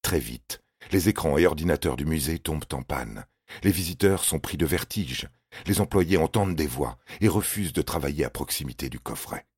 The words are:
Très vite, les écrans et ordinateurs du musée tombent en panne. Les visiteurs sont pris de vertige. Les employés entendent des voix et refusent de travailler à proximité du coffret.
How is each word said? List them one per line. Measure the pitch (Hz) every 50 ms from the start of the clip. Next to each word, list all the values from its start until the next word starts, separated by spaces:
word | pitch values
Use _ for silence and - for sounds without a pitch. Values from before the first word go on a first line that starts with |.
Très | - - 92 78
vite, | 57 57 60 62 _ _ - - _ _ _ _ - -
les | - 98 80 101
écrans | 107 - - 80 69
et | 76 87
ordinateurs | 90 82 76 80 87 78 73 - 80 64
du | 64 71
musée | 78 80 78 67 76 80 85
tombent | - - 78 78 - _ -
en | 67
panne. | 64 - 73 65 62 57 52 50 - _ _ _ _ _ - - -
Les | 98
visiteurs | 95 - 90 80 90 - 98 98 98 92 -
sont | - - 76
pris | - - -
de | 73 82
vertige. | 76 90 85 - _ - 107 92 64 64 - - - _ _ _ _ - - -
Les | - 101 92
employés | 101 - - 98 90 82 95
entendent | 87 80 80 - 110 101 - 87
des | 78 78
voix | 71 64 65 73 58 58 - _ - - -
et | 101
refusent | 107 80 107 101 - - 104 101 - -
de | 87
travailler | 78 - - 82 69 69 71 76 73
à | 60
proximité | - - 73 - - - 76 67 62 - 71 64
du | - -
coffret. | - - - - - - - - - _ _